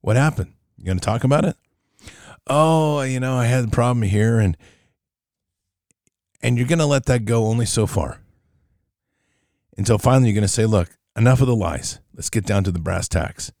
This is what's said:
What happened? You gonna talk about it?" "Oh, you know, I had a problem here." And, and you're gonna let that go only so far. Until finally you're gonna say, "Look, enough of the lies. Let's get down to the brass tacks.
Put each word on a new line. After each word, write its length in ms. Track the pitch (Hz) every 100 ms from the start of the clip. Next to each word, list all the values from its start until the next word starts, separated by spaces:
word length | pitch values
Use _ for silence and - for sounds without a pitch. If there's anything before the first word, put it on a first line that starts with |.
What 160 | - 113
happened? 380 | 147 - - _ _ -
You 80 | 87
gonna 140 | 92
talk 220 | - 117
about 220 | 131 147
it?" 120 | 180 - _ _ _ _ - - - - -
"Oh, 560 | 139 160 160 156 147
you 180 | 131 127
know, 160 | 127 131
I 80 |
had 200 | 120 127
a 40 | 117
problem 400 | 113 123 120 104
here." 300 | 104 110 117
And, 180 | 101 80 - _ _ _ _ _ _ _ _ _ _ _ _ _ _ _ _ _
and 160 | 120 120
you're 100 | 123
gonna 200 | 165 151
let 180 | 139
that 220 | 123 123 107
go 220 | 117 110
only 180 | 117 113
so 200 | - 104
far. 360 | 101 73 - _ _ _ _ _ _ _ _ _ _ _ _ _ _ _ -
Until 220 | 101 110
finally 320 | 127 131 123
you're 40 |
gonna 140 | 104 101
say, 160 | -
"Look, 320 | 110 107 85 _ _
enough 280 | - 117 127
of 40 | 131
the 80 |
lies. 440 | 117 87 73 - - _
Let's 160 | - -
get 160 | 113 101
down 180 | 101
to 80 | 95
the 60 | 87
brass 280 | 82 87 -
tacks. 460 | 92 64 - - _